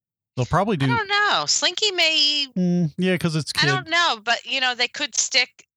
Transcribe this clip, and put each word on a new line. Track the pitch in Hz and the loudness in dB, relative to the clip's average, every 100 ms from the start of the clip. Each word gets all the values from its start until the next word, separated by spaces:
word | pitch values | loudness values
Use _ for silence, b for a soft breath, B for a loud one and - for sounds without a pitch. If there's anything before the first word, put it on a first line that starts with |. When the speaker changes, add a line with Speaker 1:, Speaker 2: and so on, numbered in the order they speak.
| _ _ _ - | _ _ _ -6
Speaker 1:
They'll | 123 | 0
probably | 160 202 175 | 0 2 0
do | 135 | 2
Speaker 2:
I | 466 | 0
don't | 392 | 0
know. | 403 415 180 147 | 0 0 0 0
Slinky | - 311 359 415 | 0 0 0 -2
may | 359 320 311 294 294 277 190 | 2 0 2 0 -2 -4 -2
Speaker 1:
Mm, | 180 175 160 - | 0 2 0 0
yeah, | 185 180 | 0 0
'cause | 170 156 | 0 -2
it's | - - | -2 0
Speaker 2:
I | 330 | 0
don't | 370 339 | 0 0
Speaker 1:
kid. | |
Speaker 2:
know, | 339 330 226 | 0 2 0
but, | 233 226 233 | -2 -4 -2
you | 262 | -2
know, | 254 | -2
they | 240 240 | 0 -4
could | - 285 - | -4 -4 -2
stick, | - 254 254 _ - | 0 0 0 _ -18